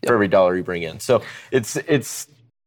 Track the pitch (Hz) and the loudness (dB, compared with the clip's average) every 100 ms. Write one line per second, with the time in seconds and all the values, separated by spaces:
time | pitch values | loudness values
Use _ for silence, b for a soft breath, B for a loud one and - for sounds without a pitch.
0 | - 117 101 98 92 92 87 87 82 - | 0 2 4 4 4 2 -4 -6 -8 -6
1 | - 117 - B B 131 110 151 - 147 | 0 0 0 B B -2 -2 -6 0 -2
2 | - - - _ _ _ | -2 -12 -14 _ _ _